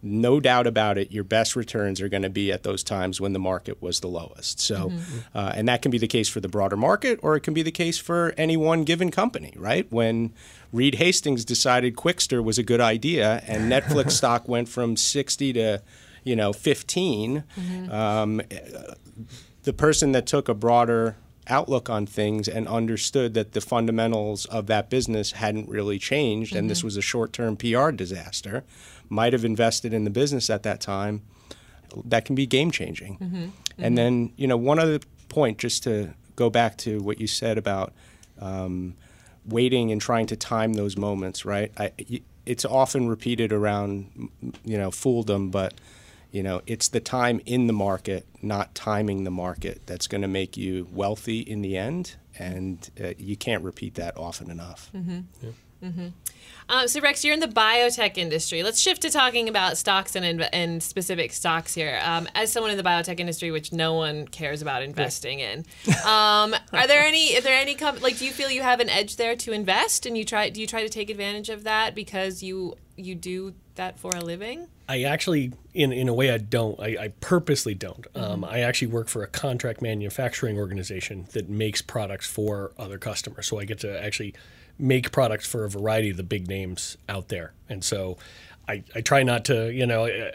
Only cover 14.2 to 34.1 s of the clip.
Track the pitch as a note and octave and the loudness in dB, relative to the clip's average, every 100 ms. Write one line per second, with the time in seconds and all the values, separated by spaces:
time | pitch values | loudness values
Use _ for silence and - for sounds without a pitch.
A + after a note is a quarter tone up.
14.2 | B2+ A#2 - A#2+ A#2+ - A#2+ A2 - C#3+ | 4 2 2 -2 0 0 0 2 2 0
15.2 | C3 - C#3 A#2+ A2 G#2 - - - - | -2 0 0 2 2 0 -4 -20 -20 -10
16.2 | C3 A#2 G#2 G2+ - C#3 - - F#3 G#2+ | 0 2 2 2 2 2 0 0 0 0
17.2 | A2 C#3+ D3 - F3+ F#3 F#3 G#2+ A2 G#2+ | 0 -4 -6 -10 -8 -6 -6 0 2 2
18.2 | G#2+ G#2+ - F#2+ - - - - - - | 2 0 -4 -10 -12 -16 -16 -18 -20 -18
19.2 | A2+ - - - - - D3+ D3+ D3 C3 | -16 -18 -20 -6 -6 4 4 6 4 4
20.2 | - D3 C3+ G#2+ A2+ A#2+ A#2 A#2 A2+ A2 | 4 0 0 0 6 6 6 4 2 -2
21.2 | - - - C3 - C3 - A2 G2+ - | -18 -20 0 2 2 -2 0 -2 -2 0
22.2 | G#2 G#2+ G#2 A2+ A2 A2+ A2+ A2 - C#3 | 0 0 -2 -4 -2 0 0 0 0 0
23.2 | A#2+ A2 G#2+ A2 - A#2+ A#2 A2+ A2+ A2+ | 2 0 -2 -4 0 0 2 2 2 0
24.2 | G#2+ G2+ - A2+ G2+ G#2+ G2+ C3 A#2+ A2 | -2 -4 -4 -4 0 0 2 0 0 -2
25.2 | G2+ - A2 G#2+ G#2 G#2 G2+ G2+ - C#3+ | -2 -2 -2 -2 -4 -4 -2 -4 0 2
26.2 | C3+ G#2+ A2 G2+ A2 A2 A2+ G2+ - B2 | 2 0 -2 -2 0 0 -2 -4 -2 -2
27.2 | A2+ - A#2 G#2 A#2 A#2 D3+ A#2+ F2+ F#2 | -2 -2 -2 -2 0 4 4 2 -6 -6
28.2 | F2 - G2+ A#2 - - - - - G#2+ | -8 -10 -6 -8 -8 -20 -20 -20 -4 2
29.2 | A#2 B2 A2+ A2 A2+ - A#2+ A2+ G#2+ G#2 | 4 4 2 4 2 2 -2 0 0 2
30.2 | C#3+ C#3 - G#2 G#2+ - - G2 G#2 G#2+ | 2 2 0 -2 -2 -4 -4 -2 -2 -4
31.2 | G#2 - - - - - - - A#2+ A#2 | -8 -20 -20 -20 -20 -20 -16 -14 0 0
32.2 | - C3+ C3+ C3 E3 - E2 D#2+ - - | 2 0 4 4 4 0 -6 -8 -12 -10
33.2 | F#3 F#3 E3+ - - - A#2 A#2+ A#2+ | -8 -6 -8 -6 -8 -2 2 4 4